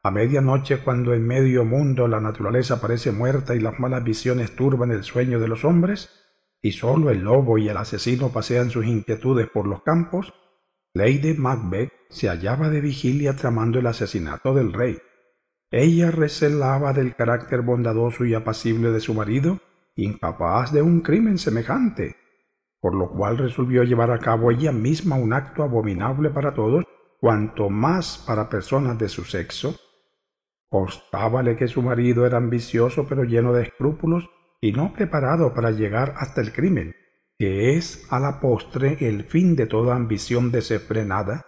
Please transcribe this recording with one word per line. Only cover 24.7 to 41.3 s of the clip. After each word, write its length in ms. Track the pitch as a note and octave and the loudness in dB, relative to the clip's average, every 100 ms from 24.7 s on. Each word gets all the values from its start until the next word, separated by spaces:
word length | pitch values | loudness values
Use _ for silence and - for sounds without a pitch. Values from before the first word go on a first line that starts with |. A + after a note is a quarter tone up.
misma 440 | A#2+ A#2 D#3 F3 C3+ | 0 0 0 0 0
un 180 | A2 | 0
acto 300 | B2+ C3+ - | -2 -4 -6
abominable 680 | C#3+ A#2 G#2+ F2+ A2 C3+ D3+ | -2 -2 -2 -4 -4 -2 -2
para 240 | C#3+ C#3+ | 0 -2
todos, 320 | C3+ A2 D3 F3 _ _ _ | 0 2 2 0 _ _ _
cuanto 520 | A#2+ A2 G#2+ - G2+ | 2 2 -2 -2 -2
más 520 | G2+ C3+ F3+ E3 - - | 0 0 0 -4 -10 -4
para 200 | A2 G#2+ | -4 -2
personas 520 | G#2+ - C3+ C3 A2+ | -6 -2 -2 0 -2
de 100 | G#2+ | -4
su 140 | - | -6
sexo. 520 | F2 F#2+ - - - - _ _ _ _ _ _ _ _ _ | -8 -8 -6 -6 -8 -8 _ _ _ _ _ _ _ _ _
Constábale 840 | G2 F#2 - - - A2+ B2 B2 A2+ | -2 -2 -8 -10 -4 -2 0 0 0
que 120 | B2+ | -2
su 140 | C3 | -2
marido 460 | B2 A#2+ B2 A#2+ B2 | -2 0 2 2 2
era 100 | A#2+ | 2
ambicioso 720 | A#2+ A#2+ A#2 A#2+ A#2+ C3+ C3+ | 0 -2 -2 0 0 0 -2
pero 140 | C3+ | -2
lleno 300 | B2 A#2 A#2+ | 0 2 2
de 100 | B2 | 2
escrúpulos 680 | A2+ - D3 D3+ D#3+ E3+ E3+ _ _ _ | -2 -2 -4 -2 -2 -2 -4 _ _ _
y 100 | A2 | -2
no 220 | A2 F3+ | 0 -2
preparado 600 | - F#3+ D3+ C#3 E3 D#3+ A#2+ | -2 -2 0 0 2 2 2
para 160 | A2+ | 0
llegar 420 | G#2+ G#2+ A2 C3+ - | 0 0 0 -2 -4
hasta 240 | C3+ - | -6 -4
el 120 | A2 | -4
crimen, 400 | - F3+ D3+ D#2+ - _ _ _ _ | 0 0 0 -2 -12 _ _ _ _
que 360 | G2 F#2+ A#2 D#3 | -2 2 2 2
es 300 | E3+ - - | -2 -14 -6
a 80 | B2+ | -2
la 200 | C#3 C3+ | -2 -2
postre 580 | C3 A2+ - C3+ C#3 C#3 | 0 0 -2 -2 -2 0
el 240 | B2 G#2 | -2 -2
fin 320 | - D#3+ F3+ D#3 | 0 2 4 4
de 100 | A2 | 2
toda 300 | A2 A#2+ B2 | 2 2 0
ambición 560 | A#2 G#2 - A#2+ B2 | -2 -4 -2 0 2
desenfrenada. 920 | A#2 - A2 - A2 G#2 G2 F#2 | 0 -2 -4 -2 -4 -2 -2 -4